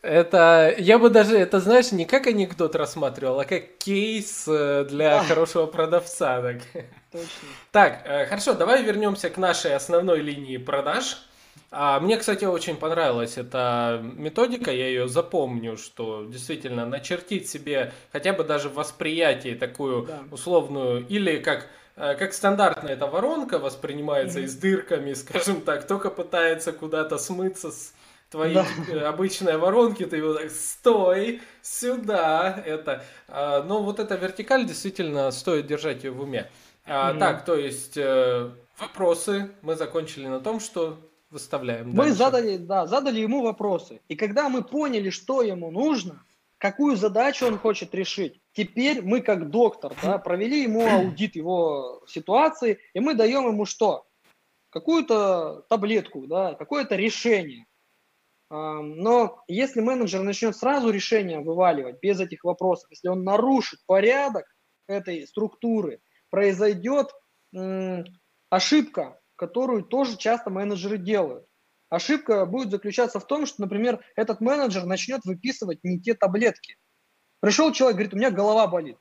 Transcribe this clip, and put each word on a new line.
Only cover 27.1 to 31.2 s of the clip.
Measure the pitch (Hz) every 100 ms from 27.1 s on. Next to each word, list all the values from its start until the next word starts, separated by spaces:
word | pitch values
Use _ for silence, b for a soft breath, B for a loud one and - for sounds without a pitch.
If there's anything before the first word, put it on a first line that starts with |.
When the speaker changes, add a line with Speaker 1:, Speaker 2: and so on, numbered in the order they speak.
| 147
Speaker 1:
смыться | - 180 190 185 160
с | - - b b b b
твоей | 156 160
Speaker 2:
Да. | 185 180
Speaker 1:
тип-, | 160 170
э, | 156
обычной | 151 160 190 - 185 156
воронки, | 175 220 233 202 180
ты | 156
его | 156
так: | 151 156
«Стой, | - - - 247 220 185 190